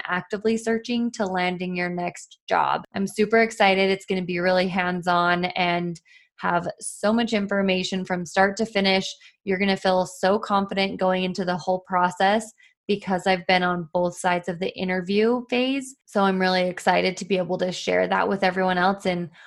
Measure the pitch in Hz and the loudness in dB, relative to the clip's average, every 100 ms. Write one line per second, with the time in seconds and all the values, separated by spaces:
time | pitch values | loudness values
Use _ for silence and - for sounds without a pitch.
0 | - 180 - 202 220 226 226 226 226 240 | -4 -6 -4 -2 0 0 0 -2 -2 -2
1 | 233 226 196 185 180 180 180 180 180 175 | -2 -2 -2 0 0 -2 -4 -2 -4 -4
2 | 175 - - - - 180 139 147 - - | -6 -8 -20 -20 0 2 2 0 -4 -4
3 | 196 - 208 226 226 226 196 190 196 190 | -4 0 2 4 2 4 4 4 2 0
4 | - 190 180 175 180 185 185 185 180 180 | -2 -4 -2 0 2 2 2 0 -2 -2
5 | 175 175 175 175 180 - 175 175 175 170 | 0 2 2 2 0 0 0 0 -2 -8
6 | _ - _ _ 185 175 175 - - - | _ -20 _ _ -2 0 -2 -8 -14 -4
7 | 202 226 226 220 202 196 196 185 185 190 | 0 2 0 -2 0 0 2 0 0 -4
8 | 185 180 175 196 196 196 220 202 196 190 | -4 -4 -2 2 2 2 -2 0 2 2
9 | 190 - - _ 202 185 196 190 190 185 | 0 -10 -20 _ -4 0 0 2 2 2
10 | 180 - 190 208 - 202 196 196 196 190 | 0 0 0 0 0 -2 0 -2 -2 0
11 | 185 185 185 180 180 180 - 185 - 185 | 0 0 -2 -2 -4 -4 -2 -4 0 0
12 | 180 180 196 220 220 - _ _ - 202 | 0 2 2 2 -2 -16 _ _ -4 -2
13 | 190 180 190 185 180 185 180 175 165 180 | 0 0 2 0 2 2 2 -2 -2 -2
14 | 175 175 185 175 175 170 190 - 185 185 | -2 -2 -2 0 -2 -6 -6 -4 -4 -2
15 | 180 202 226 247 247 247 254 277 262 - | 0 2 2 0 -2 -2 0 -2 -6 -16
16 | _ 208 196 185 185 185 180 175 - 180 | _ 2 2 4 2 2 0 0 2 2
17 | 185 185 185 185 175 180 185 175 - 180 | 2 -2 -2 -2 0 -2 -2 -2 0 0
18 | 180 190 185 196 190 185 185 180 185 196 | 2 0 0 0 0 2 0 2 2 2
19 | 190 175 175 - | -2 -2 -6 -12